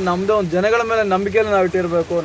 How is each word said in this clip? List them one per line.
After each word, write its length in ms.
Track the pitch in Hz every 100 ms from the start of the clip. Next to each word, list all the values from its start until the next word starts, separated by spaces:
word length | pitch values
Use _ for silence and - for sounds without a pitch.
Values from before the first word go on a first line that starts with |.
| 185
ನಮ್ಮದು 240 | 180 196 214
ಒಂದು 120 | 180 180
ಜನಗಳ 260 | 202 233 226
ಮೇಲೆ 120 | 226 214
ನಂಬಿಕೆಯಲ್ಲಿ 400 | 185 202 202 220 202
ನಾವು 120 | 185
ಇಟ್ಟಿರಬೇಕು. 460 | 185 175 170 165 175